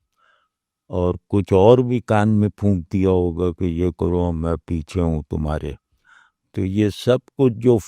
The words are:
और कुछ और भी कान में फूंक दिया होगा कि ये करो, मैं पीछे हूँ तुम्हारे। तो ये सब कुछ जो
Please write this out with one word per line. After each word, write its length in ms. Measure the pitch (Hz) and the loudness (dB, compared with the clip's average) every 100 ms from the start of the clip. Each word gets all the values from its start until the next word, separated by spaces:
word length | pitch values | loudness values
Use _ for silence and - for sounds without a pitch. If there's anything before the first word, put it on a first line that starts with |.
| _ _ _ _ _ _ _ _ - | _ _ _ _ _ _ _ _ -10
और 300 | 92 90 87 - | -4 -2 -4 -2
कुछ 240 | 101 92 | -2 2
और 280 | 95 104 127 | 4 6 6
भी 180 | 123 123 | 2 -2
कान 300 | - 107 104 | -2 0 2
में 200 | 107 104 - | 2 0 0
फूंक 280 | 101 92 80 | 0 0 -2
दिया 180 | 98 95 | 0 2
होगा 420 | 92 90 82 90 | 2 0 -2 -4
कि 300 | 82 90 82 | -2 -4 -2
ये 100 | 90 | -2
करो, 400 | - 87 87 87 | -2 -2 0 -2
मैं 260 | 82 82 80 | -2 -4 -4
पीछे 420 | - 85 76 92 | -4 -8 -6 -2
हूँ 240 | 85 78 - | -2 -2 -4
तुम्हारे। 460 | 82 76 76 73 - _ _ _ _ _ _ _ - | -6 -4 -4 -8 -14 _ _ _ _ _ _ _ -6
तो 80 | 95 | -4
ये 240 | 101 104 | 0 -2
सब 300 | - - 127 - - | -2 -2 -2 -2 -2
कुछ 160 | 131 | 0
जो 260 | 110 123 117 | 0 2 2